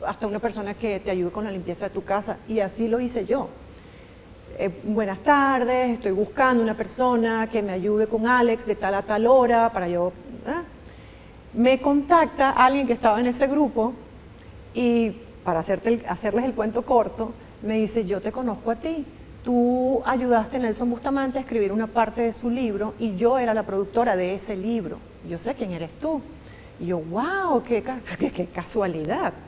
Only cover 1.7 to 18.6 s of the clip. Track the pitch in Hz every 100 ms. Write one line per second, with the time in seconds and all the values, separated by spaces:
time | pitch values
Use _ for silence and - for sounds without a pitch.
1.7 | 165 196 196 185 196 202 - - 220 190
2.7 | 214 226 233 247 240 185 262 - - -
3.7 | - - - - - - - - - 196
4.7 | 175 - 214 202 190 - 285 269 262 240
5.7 | 254 254 233 208 190 208 - 262 240 226
6.7 | 220 202 - 254 240 226 226 220 220 202
7.7 | 185 202 214 220 226 226 247 240 226 214
8.7 | 202 190 196 202 208 233 262 240 233 226
9.7 | 214 175 175 180 180 - - - 330 339
10.7 | - - - - - - - - 226 247
11.7 | 262 285 285 285 339 311 - 269 - 262
12.7 | 277 247 233 220 214 247 247 277 285 262
13.7 | 226 226 247 - - - - - - -
14.7 | 233 247 233 226 202 - - - 165 170
15.7 | 185 226 233 - 180 214 208 262 226 220
16.7 | 233 240 247 190 - 226 - - - 214
17.7 | 220 214 226 180 196 208 262 247 202